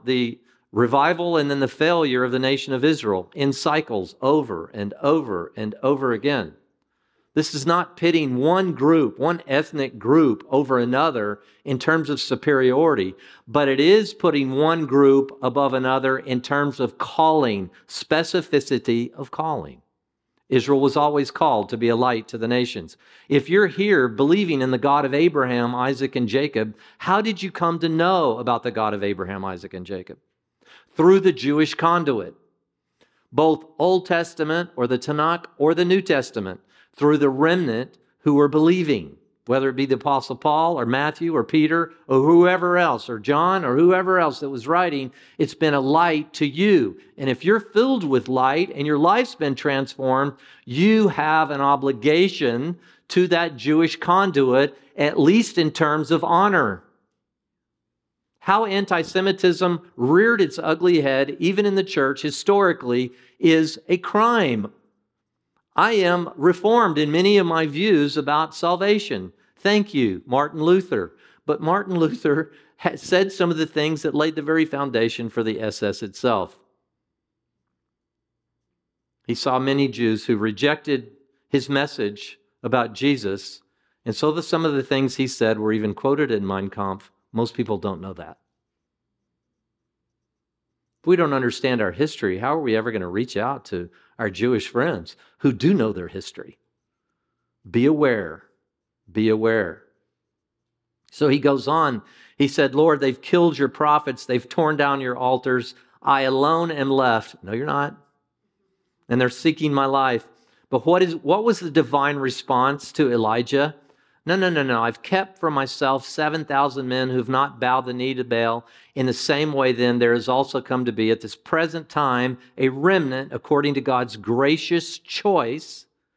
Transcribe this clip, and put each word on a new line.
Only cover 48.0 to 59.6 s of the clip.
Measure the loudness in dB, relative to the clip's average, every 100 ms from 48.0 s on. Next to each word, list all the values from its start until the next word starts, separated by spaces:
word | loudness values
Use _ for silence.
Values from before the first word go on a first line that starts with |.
with | 0 0 0
light | 0 0 0 -2
and | -4
your | -2 2
life's | 2 2 0 -4
been | -4
transformed, | -2 -2 -2 -4 -4 0 0 0 -6 -20 -20 -8
you | 2 4 4 2
have | 0 0 2 0
an | 0
obligation | 2 2 0 0 2 4 2 0 -2 -2 -4 -8 _ _ -2
to | 0 2
that | 2 0 -4
Jewish | 0 2 2 0
conduit, | 2 2 2 2 4 4 2 -2 _ -4
at | -2 2
least | 4 4 2 0
in | -2
terms | 0 0 0 0
of | 0
honor. | 2 2 2 2 0 -4 _ _ _ _ _ _ _ _ _ _ _ _ _ _ _ _
How | 0 0 2
anti-Semitism | -2 0 -2 -2 -2 0 2 2 2